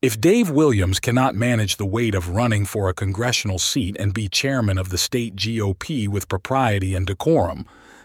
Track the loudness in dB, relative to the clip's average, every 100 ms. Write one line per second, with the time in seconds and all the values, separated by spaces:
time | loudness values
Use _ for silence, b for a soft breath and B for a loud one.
0 | 0 2 4 4 4 4 4 4 2 0
1 | 0 2 2 0 0 2 0 -2 -2 -2
2 | 0 0 -2 0 0 0 0 0 -2 0
3 | -4 -2 -2 -2 -2 -2 -2 -2 -2 -2
4 | -2 -2 -2 -2 0 0 2 0 -2 -2
5 | -2 -2 -4 -6 -4 -2 -2 -2 -4 -4
6 | -2 -2 -4 -6 -2 0 2 2 0 -2
7 | -2 -2 2 2 2 -2 -12 B B B